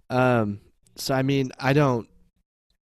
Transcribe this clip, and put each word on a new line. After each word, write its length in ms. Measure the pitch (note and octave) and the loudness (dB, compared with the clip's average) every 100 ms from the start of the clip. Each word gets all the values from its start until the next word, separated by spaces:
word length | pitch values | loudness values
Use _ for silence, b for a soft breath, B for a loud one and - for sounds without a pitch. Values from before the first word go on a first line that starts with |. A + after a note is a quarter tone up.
| - | -6
Um, 480 | B2+ B2+ A#2+ G#2 G#2 - _ _ - | 0 2 2 0 -6 -14 _ _ -10
so, 200 | - C3 | -4 -2
I 80 | |
mean, 280 | C3+ C#3 C3 - | 0 -2 -2 -4
I 160 | C3 | 0
don't, 340 | C#3+ C#3+ A#2+ - _ _ _ _ _ _ _ | 2 2 0 -6 _ _ _ _ _ _ _